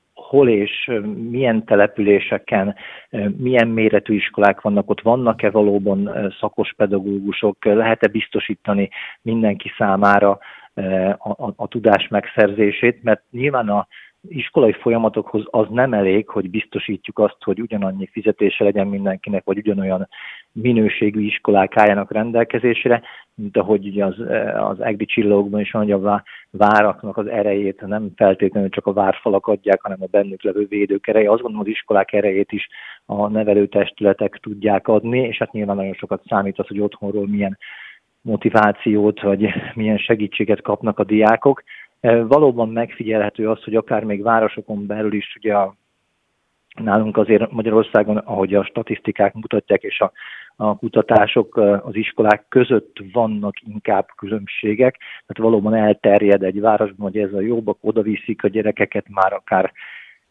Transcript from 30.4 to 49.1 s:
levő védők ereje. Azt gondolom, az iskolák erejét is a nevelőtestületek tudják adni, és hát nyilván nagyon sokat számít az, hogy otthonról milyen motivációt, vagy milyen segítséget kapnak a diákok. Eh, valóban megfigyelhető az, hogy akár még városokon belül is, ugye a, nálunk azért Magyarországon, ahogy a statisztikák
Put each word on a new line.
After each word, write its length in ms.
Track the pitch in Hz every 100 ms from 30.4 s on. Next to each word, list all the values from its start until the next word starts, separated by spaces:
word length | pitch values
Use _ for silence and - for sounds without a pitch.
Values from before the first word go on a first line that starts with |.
levő 240 | 104 95 101
védők 380 | 104 98 98 -
ereje. 240 | 107 104
Azt 120 | 113
gondolom, 240 | 123 107 104
az 60 |
iskolák 400 | 107 - 104 98
erejét 400 | 104 101 95 101
is 160 | 104 - - - - -
a 220 | 101 104
nevelőtestületek 1120 | 107 104 104 101 104 98 - 101 98 104 -
tudják 460 | - 101 107 98 -
adni, 300 | 107 113 123
és 200 | 120 110
hát 140 | 113
nyilván 240 | 110 101 101
nagyon 180 | 95
sokat 280 | 92 95 95 -
számít 300 | 104 98 95
az, 80 | 98
hogy 140 | 101
otthonról 460 | 104 - 101 104 101
milyen 320 | 101 98 98 - - - - _ _
motivációt, 960 | 117 107 120 113 107 101 - 104 104 104
vagy 280 | 101 98 107 95 -
milyen 240 | - 110 104
segítséget 640 | - 113 104 - 107 101
kapnak 360 | - 104 113 104
a 60 |
diákok. 580 | 98 107 107 113 139 135 - - - _
Eh, 260 | 120 117 113
valóban 420 | 143 147 117 113
megfigyelhető 840 | 113 117 - 110 110 104 - 110
az, 120 | 110
hogy 100 | -
akár 300 | 110 - 110
még 180 | 110 101
városokon 640 | 107 113 110 - - 104 101
belül 260 | 107 107
is, 220 | 101 - -
ugye 180 | 110
a, 200 | 101 98 101 _ _ _ _ _ _ _ _ _ -
nálunk 340 | 110 104 110 104
azért 340 | 107 104 113
Magyarországon, 680 | 120 110 107 107 110 104 107
ahogy 380 | - 101 95
a 100 | 101
statisztikák 720 | 95 - 110 107 -